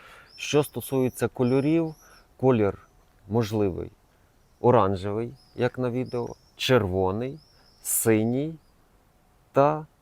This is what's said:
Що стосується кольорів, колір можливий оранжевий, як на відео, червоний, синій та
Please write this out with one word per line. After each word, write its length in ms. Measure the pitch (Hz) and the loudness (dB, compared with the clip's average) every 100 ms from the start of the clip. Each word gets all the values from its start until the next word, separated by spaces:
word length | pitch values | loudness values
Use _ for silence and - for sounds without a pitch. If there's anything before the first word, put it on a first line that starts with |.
| - - - - | -20 -20 -20 -14
Що 280 | - 147 | -2 -2
стосується 640 | 139 120 - 135 127 - 120 | -2 -6 -6 -2 -2 -2 -4
кольорів, 680 | - 123 131 147 165 160 156 _ - _ - | 0 0 2 2 0 -2 -8 _ -20 _ -2
колір 420 | 131 117 101 - - _ _ _ 98 | 2 2 0 -2 -12 _ _ _ -4
можливий 640 | 113 104 110 101 85 85 _ _ _ _ _ _ - | -2 -2 -2 -2 -4 -10 _ _ _ _ _ _ 0
оранжевий, 720 | 120 120 98 95 101 107 120 131 _ - | 4 4 4 0 -4 -6 -8 -12 _ -4
як 220 | 120 - | -4 -2
на 120 | 127 | -4
відео, 380 | 123 117 120 117 - _ - | -4 -6 -6 -8 -12 _ -6
червоний, 840 | - 123 98 92 92 104 127 151 _ _ _ _ | 2 2 2 0 0 -2 -6 -10 _ _ _ _
синій 720 | - - 117 110 113 127 156 160 _ _ _ _ _ _ _ _ _ | -6 -2 4 4 4 0 -4 -8 _ _ _ _ _ _ _ _ _
та 340 | 135 143 156 156 _ | 2 4 2 -8 _